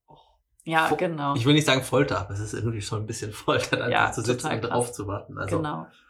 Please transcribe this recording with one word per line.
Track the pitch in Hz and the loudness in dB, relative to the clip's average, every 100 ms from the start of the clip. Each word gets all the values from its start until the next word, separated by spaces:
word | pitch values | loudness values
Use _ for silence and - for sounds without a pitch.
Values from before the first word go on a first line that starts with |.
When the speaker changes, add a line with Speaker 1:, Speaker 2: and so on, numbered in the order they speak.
| _ | _
Speaker 1:
oh. | - _ _ _ _ | -20 _ _ _ _
Speaker 2:
Ja, | 165 160 156 | 0 2 4
Speaker 1:
Fo-, | - | 2
Speaker 2:
genau. | 180 156 143 | 0 0 0
Speaker 1:
ich | 139 123 | 2 6
will | |
nicht | 151 147 | 6 6
sagen | 131 | 2
Folter, | - 127 143 92 | 4 2 2 0
aber | 95 | -4
es | 98 | -6
ist | 107 | -6
irgendwie | - 110 110 | -4 -2 -4
schon | 101 107 | -4 -4
ein | 107 | -4
bisschen | 113 110 | -6 -8
Folter, | - - 127 - 123 | -6 0 0 0 -2
da | 120 | 0
Speaker 2:
Ja, | 113 | 2
Speaker 1:
einfach | - - | 2 0
zu | |
sitzen | 113 123 | -2 -2
Speaker 2:
total | 160 113 | -2 -4
Speaker 1:
und | |
Speaker 2:
krass. | - | -2
Speaker 1:
drauf | 120 120 | 0 -2
zu | - 98 | -4 -6
warten. | 101 - - | -8 -8 -8
Also | - - | -4 -2
Speaker 2:
Genau. | 151 160 165 _ | -2 -6 -10 _